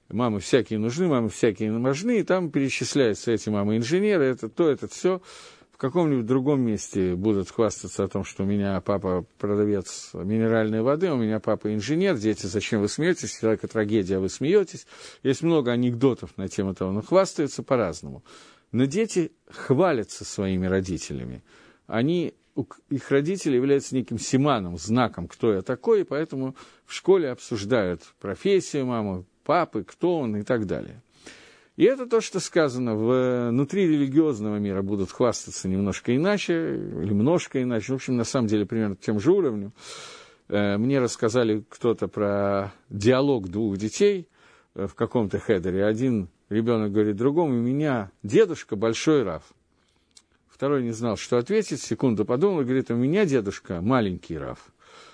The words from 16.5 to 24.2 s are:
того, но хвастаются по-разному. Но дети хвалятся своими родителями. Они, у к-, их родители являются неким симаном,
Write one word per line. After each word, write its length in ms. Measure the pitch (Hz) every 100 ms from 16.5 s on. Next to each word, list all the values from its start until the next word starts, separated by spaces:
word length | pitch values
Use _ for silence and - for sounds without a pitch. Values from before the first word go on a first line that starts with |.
| - 98
того, 180 | 92 92
но 100 | 98
хвастаются 640 | 104 180 185 - 139 -
по-разному. 600 | 117 127 95 78 73 67 - - - - _
Но 140 | 113 135
дети 460 | 170 220 185 160 _ _
хвалятся 720 | - - 131 185 135 101 -
своими 440 | - - 95 92 92
родителями. 760 | 95 92 80 - 69 62 62 _ - - _ -
Они, 460 | 110 135 175 147 - _ -
у 80 |
к-, 160 | - - -
их 200 | 135 -
родители 440 | 139 147 190 160 127
являются 400 | 135 139 - 131
неким 240 | 110
симаном, 580 | 113